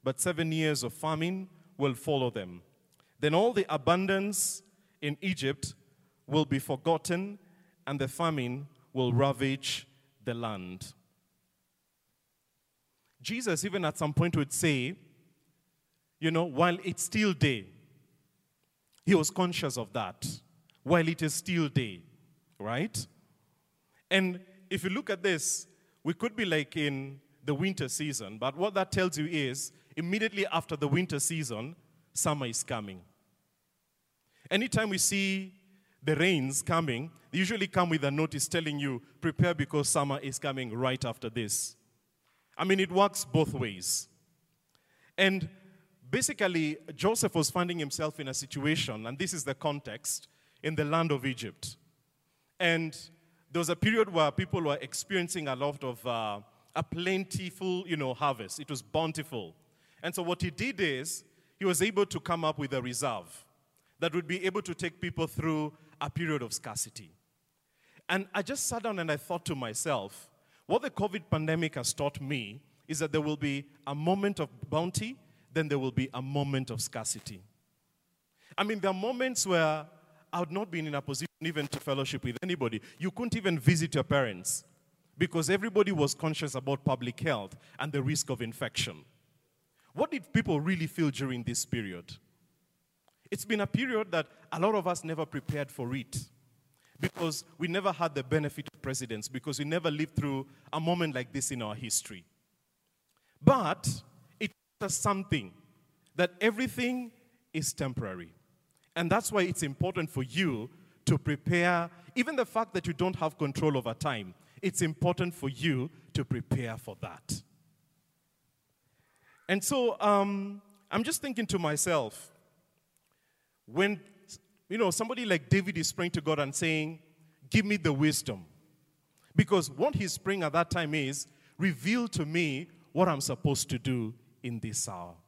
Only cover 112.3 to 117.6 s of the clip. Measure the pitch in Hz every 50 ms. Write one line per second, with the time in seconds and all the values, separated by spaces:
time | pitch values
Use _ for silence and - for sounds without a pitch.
112.3 | 320 262 233 - - 226 226 - - 190 - - 165 135 175 185 - - 165 160
113.3 | 147 - 156 139 135 - 156 156 147 131 120 117 113 - - 151 131 110 101 92
114.3 | 87 _ - _ _ - - 190 - - 175 160 156 - - 180 175 - 185 175
115.3 | 165 - - 135 135 117 139 170 139 127 123 165 - - - - - - 135 -
116.3 | 131 120 - - - 135 123 117 110 110 - - 98 - - 95 80 - _ -
117.3 | - - - _ _ _